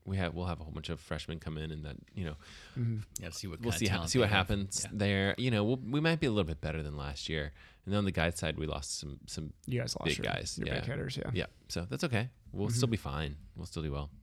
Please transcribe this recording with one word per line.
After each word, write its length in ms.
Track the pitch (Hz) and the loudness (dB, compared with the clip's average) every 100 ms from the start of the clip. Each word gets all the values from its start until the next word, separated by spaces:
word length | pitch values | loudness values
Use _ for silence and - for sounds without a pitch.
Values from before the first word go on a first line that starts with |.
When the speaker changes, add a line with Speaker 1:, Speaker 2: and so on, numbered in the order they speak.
Speaker 1:
we 120 | - 95 | -2 2
have. 180 | 87 | 2
We'll 120 | 82 90 | 0 -2
have 140 | 80 | -2
a 40 | |
whole 80 | 78 | -6
bunch 160 | 78 76 | -6 -6
of 100 | 78 | -6
freshmen 400 | - 78 - 80 | -4 -6 -4 -6
come 200 | - 78 | -4 -4
in, 120 | 78 | -4
and 140 | 78 | -6
that, 100 | 73 - - | -8 -10 -10
you 100 | - | -6
know, 100 | 82 76 - - - - | -4 -6 -12 -18 -10 -2
Speaker 2:
Mm-hmm. 180 | 117 110 - - | 0 -2 -4 -8
Speaker 3:
Yeah, 100 | 87 | -8
see 160 | - 98 | -8 -8
what 120 | 82 | -4
Speaker 1:
we'll 100 | 117 | -2
Speaker 3:
kinda 60 | - | 2
Speaker 1:
see 80 | 107 | 2
how, 100 | 92 | 2
Speaker 3:
talent 140 | 87 | 2
Speaker 1:
see 80 | 131 | 4
what 120 | 104 | 6
Speaker 3:
they 40 | |
have. 140 | 101 92 | 6 4
Speaker 1:
happens 340 | 101 98 - | 2 0 -4
Speaker 3:
Yeah. 60 | - | -2
Speaker 1:
there. 400 | 104 101 98 98 - | 2 4 4 4 2
You 120 | 127 | 2
know, 100 | 110 | 4
we'll, 120 | 104 131 | 4 2
we 240 | 107 143 | 0 2
might 180 | 160 165 | 4 4
be 80 | 143 | 4
a 40 | |
little 140 | 104 80 | 4 2
bit 140 | 76 | 0
better 220 | 76 78 | -2 -2
than 140 | 73 73 | -2 -4
last 320 | 71 69 - | -4 -4 -2
year. 240 | 78 73 - - - - | -2 -2 -6 -20 -12 0
And 80 | |
on 100 | 101 | 2
the 60 | 98 | 4
guide 260 | 87 82 85 | 4 4 4
side, 180 | 80 78 | 0 0
we 80 | 78 | 0
lost 320 | 69 - - | -2 -4 -6
some, 200 | 76 65 - | -6 -10 -8
some 260 | - 78 - - | -6 -6 -8 -4
Speaker 2:
You 140 | 123 | -2
guys 140 | 120 - | -2 -2
lost 100 | 78 | 0
Speaker 1:
big 100 | - | 0
Speaker 2:
your, 140 | - | 0
Speaker 1:
guys. 240 | - - - | 0 -2 -2
Speaker 2:
your 100 | - | 0
Speaker 1:
Yeah. 60 | - | 0
Speaker 2:
big 40 | - | -2
hitters, 300 | - 139 135 | -2 -2 -4
yeah. 140 | - | -2
Speaker 1:
Yeah. 140 | 110 - - - | -2 -2 -6 -8
So 180 | - 90 | -6 -4
that's 140 | 135 | -2
okay. 260 | 160 113 127 - - | 2 2 0 -6 -10
We'll 140 | 95 101 | -2 0
Speaker 2:
Mm-hmm. 80 | 120 | 2
Speaker 1:
still 120 | 127 | 2
be 80 | 113 | 2
fine. 400 | - 71 73 73 - | -2 -2 -2 -6 -12
We'll 120 | - 85 | -10 -6
still 160 | 82 | -4
do 100 | 78 | -2
well. 180 | 71 73 - | -2 -4 -10